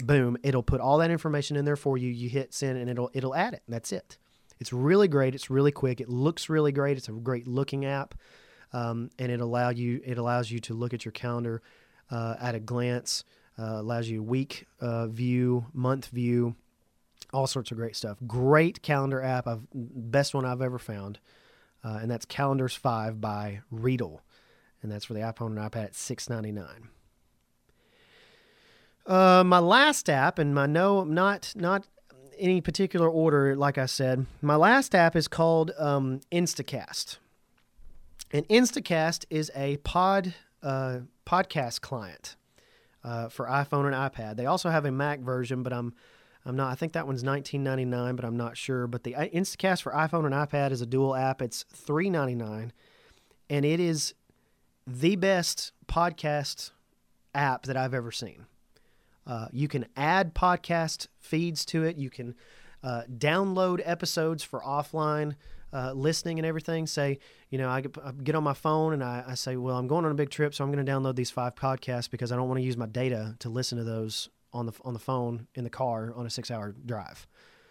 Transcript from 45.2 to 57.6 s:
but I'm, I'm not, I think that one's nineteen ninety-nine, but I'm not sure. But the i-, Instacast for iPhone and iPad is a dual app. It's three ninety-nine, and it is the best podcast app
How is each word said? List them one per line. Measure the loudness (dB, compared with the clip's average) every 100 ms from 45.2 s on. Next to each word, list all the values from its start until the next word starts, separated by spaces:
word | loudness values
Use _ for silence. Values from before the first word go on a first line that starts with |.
| -2 -2 -2 -4
but | -2
I'm, | -4 -4 -8 _ _ _ _ -6
I'm | -2
not, | -2
I | -2
think | -4
that | -4 -4
one's | -4
nineteen | -2 -2 -2 -4
ninety-nine, | -2 0 0 -2 -2 -2
but | -4
I'm | -4
not | -4 -6
sure. | -4 -2 -2
But | -4
the | -6 -4
i-, | -2
Instacast | -2 -2 0 0 0
for | 0
iPhone | 0 0 2 2
and |
iPad | 0 0 0 0
is | 0
a | 0
dual | 2 2
app. | 2 0 0
It's | -4 -6 -12
three | -12 -4 0 0
ninety-nine, | 0 0 -2 -4 -6 -8 -12 _ _ _ _ _ _ -4
and | 0 2
it | 2
is | 2 0 -4 -8 _ _ _ _ _ _ -12
the | 0 2 4
best | 4 2 2 -4 -8 -12 -4
podcast | 0 0 0 -2 -2 -2 -8 -14 -18 _ _ _ _ _ -2
app | 0 0